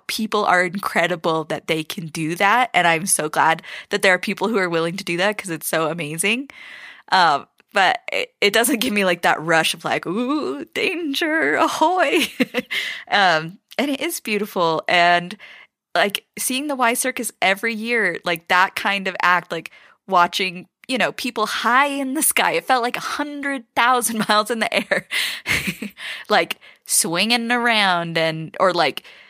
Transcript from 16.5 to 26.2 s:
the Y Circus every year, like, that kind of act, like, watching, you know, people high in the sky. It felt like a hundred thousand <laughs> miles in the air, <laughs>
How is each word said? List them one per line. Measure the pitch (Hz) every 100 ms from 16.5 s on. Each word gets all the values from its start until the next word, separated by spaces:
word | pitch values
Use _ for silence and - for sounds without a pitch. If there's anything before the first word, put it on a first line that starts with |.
| 254 302
the | 269
Y | 240
Circus | 247 262 254 226 -
every | 185 196 226
year, | 220 226 240 190 165
like, | 180 170 -
that | 180 190 -
kind | 214 196 190
of | 175
act, | 175 180 170
like, | 165 165 - - _ -
watching, | 185 175 - 185 175 - _ -
you | 254
know, | 180
people | 185 247 226 214
high | - 220 247 285
in | 277 269
the | 269
sky. | - - 180
It | 160 -
felt | 262
like | 240 -
a |
hundred | - - 294 294 277 269 226 -
thousand | 240 254 240 226
<laughs> | 208
miles | 214 214
in | 233
the | 214
air, | - - - - - - - -
<laughs> | - - 170 208 - - -